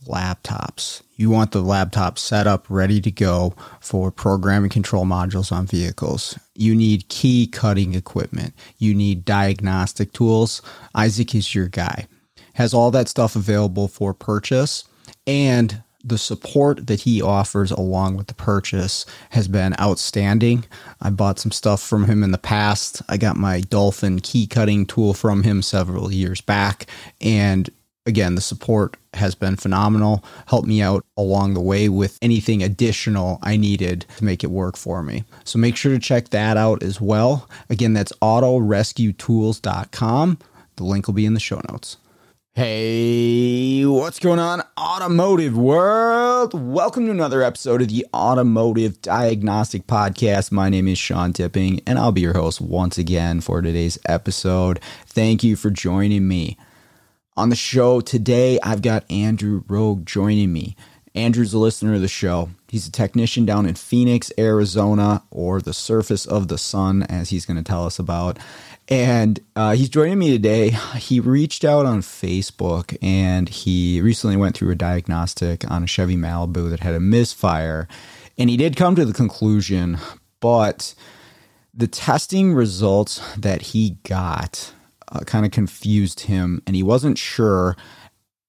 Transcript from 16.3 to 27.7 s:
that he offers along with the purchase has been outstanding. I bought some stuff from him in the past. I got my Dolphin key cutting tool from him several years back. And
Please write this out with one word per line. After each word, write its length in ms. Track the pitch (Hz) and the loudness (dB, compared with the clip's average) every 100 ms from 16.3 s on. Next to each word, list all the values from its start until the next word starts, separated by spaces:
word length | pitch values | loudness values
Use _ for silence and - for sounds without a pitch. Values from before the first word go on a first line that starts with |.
| 101 - - 143 139 120 | -8 -2 2 2 2 -2
that 140 | 101 | -2
he 200 | 123 110 | 0 0
offers 480 | 95 101 101 101 95 | 2 0 0 0 0
along 460 | - 92 92 95 95 | -2 -2 0 0 -2
with 100 | 98 | -8
the 80 | |
purchase 720 | - - 101 - 98 92 - - - - | -6 -2 0 0 -2 -2 -6 -10 -18 -4
has 180 | 120 95 | -2 0
been 260 | 95 92 90 | 0 0 0
outstanding. 840 | 101 90 - 104 101 107 117 120 113 - - - | 0 0 -2 -2 2 2 2 0 -4 -16 -20 -6
I 100 | 98 | -2
bought 280 | 98 101 95 | 0 0 0
some 140 | 110 | -4
stuff 280 | - 107 101 | -2 0 0
from 240 | - 107 | 0 0
him 180 | 101 104 | 2 2
in 100 | 101 | 2
the 60 | 92 | -2
past. 640 | - 104 104 104 - - - | -2 0 0 -2 -4 -10 -6
I 100 | 101 | -2
got 180 | 107 - | 0 0
my 240 | 98 90 | 0 -2
Dolphin 580 | 95 104 101 - 101 92 | -2 2 2 0 -2 -2
key 280 | - 123 104 | -2 -2 0
cutting 380 | 123 107 104 | 0 2 2
tool 300 | 95 - 104 | 0 0 0
from 280 | 95 113 101 | 0 0 2
him 200 | 104 101 | 2 0
several 500 | - 101 87 90 92 | 0 -2 -2 -4 -4
years 280 | 95 90 92 | -2 -2 -4
back. 460 | - 101 101 104 - - - - | -2 0 0 -2 -10 -20 -20 -4
And 500 | - 107 101 95 92 | 0 2 2 0 -2